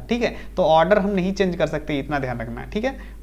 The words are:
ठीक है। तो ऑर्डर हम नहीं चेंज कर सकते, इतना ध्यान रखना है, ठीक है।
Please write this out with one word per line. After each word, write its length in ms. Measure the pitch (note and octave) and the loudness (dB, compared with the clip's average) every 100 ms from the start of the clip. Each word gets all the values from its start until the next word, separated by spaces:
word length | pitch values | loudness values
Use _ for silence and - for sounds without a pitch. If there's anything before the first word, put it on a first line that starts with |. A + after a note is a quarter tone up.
| - | -4
ठीक 140 | A#3 | 0
है। 120 | A3 - - - | 0 -4 -6 0
तो 60 | D#3 | 6
ऑर्डर 340 | D#3+ E3+ G#3 | 6 6 4
हम 100 | G3 | 4
नहीं 220 | F#3+ F#3 | 0 0
चेंज 220 | G3 F#3+ E3+ | 0 0 0
कर 120 | D3+ | -2
सकते, 320 | D3+ - C#3+ | -2 -4 -4
इतना 200 | C3 C#3+ | -2 -4
ध्यान 200 | C3 A#2+ | -4 -6
रखना 220 | A#2 A#2 | -6 -8
है, 80 | C3+ | -6
ठीक 160 | G#3 B3+ | -4 -4
है। 120 | C4 - - | -6 -12 -14